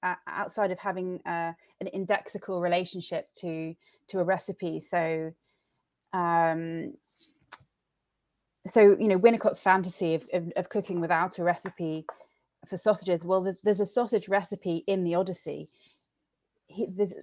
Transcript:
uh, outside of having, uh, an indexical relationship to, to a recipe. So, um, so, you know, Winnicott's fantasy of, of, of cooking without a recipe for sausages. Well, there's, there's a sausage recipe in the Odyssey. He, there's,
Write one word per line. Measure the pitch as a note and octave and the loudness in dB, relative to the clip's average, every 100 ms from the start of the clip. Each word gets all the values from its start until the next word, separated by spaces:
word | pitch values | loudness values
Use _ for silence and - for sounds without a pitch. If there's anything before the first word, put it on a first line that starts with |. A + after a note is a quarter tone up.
uh, | F#3 F3 - | -4 -4 -6
outside | - G3+ - G3+ | -8 -6 -2 -2
of | F3+ | 0
having, | G3+ F#3 F#3 F3+ - | -4 -4 -4 -6 -6
uh, | E3+ E3+ E3 _ - | -4 -4 -8 _ -12
an | F#3+ | -8
indexical | F#3+ F#3+ G3+ - G3 - F3+ | -4 0 -2 -2 -10 -6 -2
relationship | F3 F3 F#3 F#3 - E3 - - | 2 2 0 -6 -8 -8 -8 -10
to, | F3 D#3+ D#3+ E3 _ _ - | -8 -6 -8 -10 _ _ -6
to | F#3+ | -2
a | |
recipe. | F3 F#3 - F3 F3 D#3+ | 2 0 -2 -6 -6 -6
So, | - F3 E3 D#3+ D#3+ - _ _ _ _ _ _ _ | -2 0 0 -2 -4 -10 _ _ _ _ _ _ _
um, | F#3 E3+ E3+ E3 D#3+ E3 E3 D#3+ - _ _ - _ - - - _ _ _ _ _ _ _ _ _ F#3 | -2 2 4 4 2 -4 -6 -8 -12 _ _ -20 _ -12 -12 -12 _ _ _ _ _ _ _ _ _ 0
so, | A#3 G3+ - | 8 8 8
you | A3 | 6
know, | F#3+ | 6
Winnicott's | A3+ A#3 G#3+ - | 6 6 2 0
fantasy | F#3+ F#3+ F3+ - E3+ D#3+ | 4 2 2 -2 0 -2
of, | - | -2
of, | F3+ E3+ - | -4 -2 -4
of | F3+ | -4
cooking | G#3+ - F3 | -4 -4 -2
without | E3 E3 F3+ - | 0 0 0 0
a | |
recipe | F3 E3+ F#3 - E3 D#3 - - _ _ _ _ - | 0 0 -4 -8 -6 -6 -8 -16 _ _ _ _ -12
for | F#3 | -2
sausages. | G#3+ G#3 F#3 F3 | 0 2 2 -2
Well, | E3+ F#3+ | 0 0
there's, | F#3+ F3+ | 0 -2
there's | G#3 G3 | 0 2
a | G3+ | 2
sausage | - A#3+ G#3+ F3+ | 0 0 0 0
recipe | G3 F#3 F#3+ F3+ E3 - | 0 0 -6 -4 -4 0
in | G3 | 0
the | F3 | 2
Odyssey. | E3+ F#3+ E3+ D#3 D3 D#3 _ _ _ _ _ _ _ _ _ _ | 0 0 -4 -8 -10 -12 _ _ _ _ _ _ _ _ _ _
He, | F#3+ A#3 | -8 -6
there's, | F#3 G3 - | -2 -2 -2